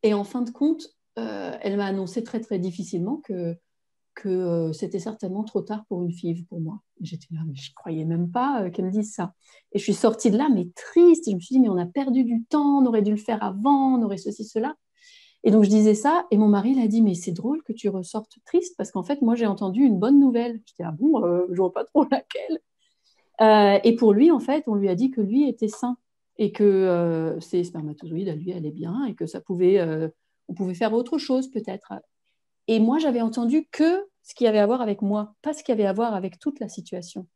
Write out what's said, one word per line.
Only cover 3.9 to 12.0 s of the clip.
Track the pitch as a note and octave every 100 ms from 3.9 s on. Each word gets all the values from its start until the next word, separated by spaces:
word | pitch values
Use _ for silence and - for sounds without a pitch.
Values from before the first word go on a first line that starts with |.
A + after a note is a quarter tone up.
| _ _ -
que, | G3
euh, | F#3 F3+ E3+ D#3+
c'était | D#3+ G3+ G3+
certainement | A3 G#3+ F#3+ F#3+
trop | A3 G3+
tard | - G#3+ G#3+
pour | F3+
une | F3
fiv | F3 E3+ E3+ E3+
pour | E3+
moi. | D#3+ G#3 _ _
Et | E3+
j'étais | E3 _
là, | D#3+ D#3+
mais | C3+
je | C#3 _
croyais | - D#3+ D#3+
même | E3+ F3
pas, | F3 C4 C4
euh, | F#3
qu'elle | F3 F#3
me |
dise | G3+ G#3+
ça. | - F3+ _ _ _ _
Et | G3+
je |
suis | -
sortie | G3 A3+ A3+ A#3+
de | G#3
là, | D4
mais | G#3+ F3
triste. | - - - F4 E4 A#3
Je | F#3+
me |
suis | E3+ C4
dit, « |
Mais | A#3+
on | F3+
a | F3
perdu | C#4+